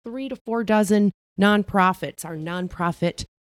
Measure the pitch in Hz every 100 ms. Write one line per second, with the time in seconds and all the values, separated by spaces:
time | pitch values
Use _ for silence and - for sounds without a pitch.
0 | 233 247 269 247 - 226 220 214 202 208
1 | 208 - _ - 202 208 196 202 185 185
2 | 143 - 160 160 156 180 180 - 175 165
3 | 175 - - _